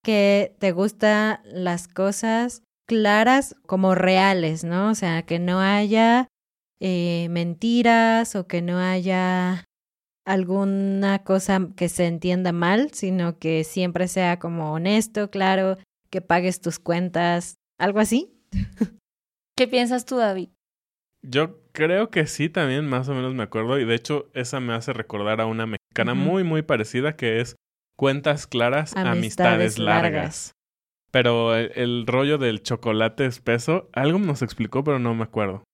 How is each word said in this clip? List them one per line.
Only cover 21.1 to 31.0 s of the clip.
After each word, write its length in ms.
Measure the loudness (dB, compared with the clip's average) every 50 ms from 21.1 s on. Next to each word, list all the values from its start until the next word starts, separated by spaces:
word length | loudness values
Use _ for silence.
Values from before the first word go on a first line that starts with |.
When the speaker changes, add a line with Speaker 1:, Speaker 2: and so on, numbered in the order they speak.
| _ _
Speaker 3:
Yo 360 | -16 -2 0 0 0 0 -4 -16 _ _
creo 380 | _ 0 0 2 2 2 0 0
que 160 | 0 -2 -2
sí, 220 | 0 -2 -4 -4 -2
también 380 | 0 -2 0 0 0 -2 -2 -2
más 200 | -2 -2 -2 -4
o 60 | -4
menos 200 | -4 -4 -4 -4
me 80 | -4 -6
acuerdo, 340 | -4 -4 -4 -2 0 0 0
y 60 | 0
de 100 | 0 0
hecho 340 | -2 -2 -4 -4 -4 -4 _ _
esa 240 | -8 -6 -4 -6 -6
me 120 | -4 -4 -4
hace 180 | -4 -4 -6
recordar 480 | -6 -6 -8 -8 -6 -4 -2 0 0 0
a 60 | 0
una 200 | -2 -2 -4 -4
mexicana 460 | -4 -6 -10 _ _ _ -2 -2 0
Speaker 1:
Ujú. 80 | 0 0
Speaker 3:
muy, 220 | 0 0 0 0 0
muy 180 | 0 0 -2
parecida, 520 | 0 0 0 -2 -2 -2 -2 -2 -2 -2 -4
que 240 | -2 -2 0 0 0
es 160 | -2 -4 -8 _ _ _ _ _ _ _ _
cuentas 500 | 0 0 0 0 0 0 -2 -2 -2 -4
claras, 500 | -6 -2 0 0 2 2 0 -4 -4 -4
Speaker 1:
Amistades 160 | -2 -2 0 0 0
Speaker 3:
amistades 600 | -2 -2 0 2 2 4 4 4 2 0 -2 -2
largas. 340 | 0 2 2 2 2 0
Speaker 1:
largas. 400 | -2 -4 -6 -6 -8 -12 -16 -16 _ _ _ _ _ _ _ _ _ _